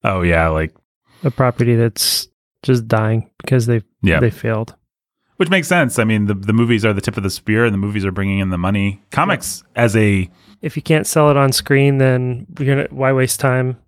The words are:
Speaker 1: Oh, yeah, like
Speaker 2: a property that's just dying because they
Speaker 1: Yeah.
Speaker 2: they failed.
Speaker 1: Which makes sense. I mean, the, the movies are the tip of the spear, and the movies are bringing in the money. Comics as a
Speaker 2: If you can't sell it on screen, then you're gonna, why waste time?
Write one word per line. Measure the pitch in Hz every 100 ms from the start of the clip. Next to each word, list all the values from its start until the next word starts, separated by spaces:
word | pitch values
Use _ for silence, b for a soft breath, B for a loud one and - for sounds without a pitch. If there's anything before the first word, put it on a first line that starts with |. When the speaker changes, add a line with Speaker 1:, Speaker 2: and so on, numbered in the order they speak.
Speaker 1:
Oh, | 101 95
yeah, | 87 82 82
like | 78 80 _ _ _ _ _
Speaker 2:
a | 135
property | - 127 - 120 113
that's | 117 - - - - _ _ _
just | - 123 113
dying | 113 110 113 - _
because | - 131 117
they | 117 - _
Speaker 1:
Yeah. | - 160
Speaker 2:
they | 120
failed. | - 113 110 113 - _ _ _ _ _ -
Speaker 1:
Which | 160
makes | 185 147
sense. | 180 135 123
I |
mean, | 110 110 104
the, |
the | 98 98
movies | 113 120 117
are | 107
the | 98
tip | - 104
of |
the | 95
spear, | - - 107
and | 117
the | 98
movies | 101 104
are | 95
bringing | 95 98 98
in | 95
the | 90
money. | 90 101 101 101 _
Comics | - 180 180 - - _
as | - 117 110
a | 107 98 90 b b b
Speaker 2:
If | 160 -
you |
can't | - 156 -
sell | 165 147
it | 139
on | 135
screen, | 131 - 139 139 139
then | 131 127 127 123 - -
you're | 135 139
gonna, | -
why | 131 131
waste | 131 131 -
time? | 135 127 127 123